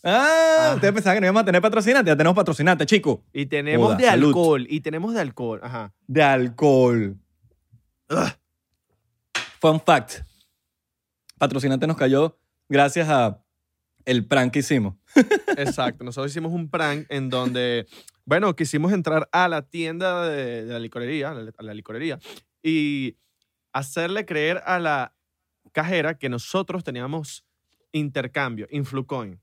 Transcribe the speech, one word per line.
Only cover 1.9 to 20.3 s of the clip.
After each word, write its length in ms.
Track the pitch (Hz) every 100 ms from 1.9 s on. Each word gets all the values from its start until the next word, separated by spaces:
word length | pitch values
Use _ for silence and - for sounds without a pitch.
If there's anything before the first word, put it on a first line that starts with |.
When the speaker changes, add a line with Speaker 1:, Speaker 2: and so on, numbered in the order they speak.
| 269 180
Speaker 1:
Ya 60 | 147
tenemos 180 | 156 185
patrocinante, 500 | 160 147 160 175 147
chico. 380 | 208 156 113 _
Speaker 2:
Y 140 | - 139
tenemos 420 | 147 147 156 110
Speaker 1:
Joda, 100 | 107
Speaker 2:
de 60 | -
Speaker 1:
salud. 220 | - 147
Speaker 2:
alcohol, 400 | 156 165 143 123
y 120 | 151
tenemos 320 | 151 160 208
de 80 | 226
alcohol. 380 | 147 120 120 110
Ajá. 300 | 120 123 104 _ -
Speaker 1:
De 140 | 135
alcohol. 960 | 147 135 123 117 147 131 123 117 101 98 _ _ _ _ _ _ _ _ _
Speaker 2:
Ugh. 200 | 156 - - _ _ _ _ _ _ _ _ _ - - -
Speaker 1:
Fun 200 | 160 156
fact. 440 | - 147 120 - - _ _ _ _ _ _ _ _ _ _ _
Patrocinante 500 | 143 139 139 135 160
nos 100 | 160
cayó 400 | 131 135 160 _ _ _ _
gracias 400 | 139 143 170 156
a 320 | 143 113 101 _ _ _ _ _ _ -
el 200 | 123 110
prank 240 | 139 127
que 60 | 143
hicimos. 360 | 135 139 101 - _ -
<laughs> 420 | - 415 - 381
Speaker 2:
Exacto. 460 | 139 - 123 123
Nosotros 280 | 123 120 139
hicimos 200 | 151 165
un 180 | 175 160
prank 360 | 170 156 147 151
en 200 | 139 135
donde, 580 | 127 127 123 123 120 101 - - _ -
bueno, 300 | 160 202 165
quisimos 360 | 156 151 170
entrar 380 | 202 160 156 -
a 160 | 175 180
la 140 | 160
tienda 680 | 135 170 160 165 185 180
de, 380 | 170